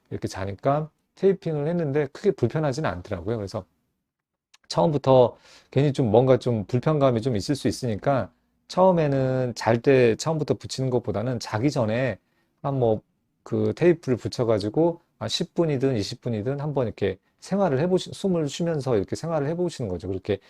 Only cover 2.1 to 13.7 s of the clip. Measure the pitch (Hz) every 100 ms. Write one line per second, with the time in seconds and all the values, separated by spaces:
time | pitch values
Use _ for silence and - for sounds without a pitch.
2.1 | - - - 117 156 151 131 143 87 -
3.1 | 98 87 117 98 110 90 _ _ _ _
4.1 | _ _ _ _ _ - - 170 147 135
5.1 | 131 120 - _ - _ 135 147 131 123
6.1 | 107 131 131 - 113 95 123 156 151 135
7.1 | 117 120 107 90 139 120 - 120 101 -
8.1 | 139 95 _ _ _ - - 190 175 151
9.1 | 135 131 131 127 113 - 117 139 131 120
10.1 | 107 - 160 143 127 - - 131 123 107
11.1 | 98 120 120 - 107 135 139 110 117 131
12.1 | 98 _ _ _ _ 143 139 117 110 -
13.1 | _ _ _ - 113 110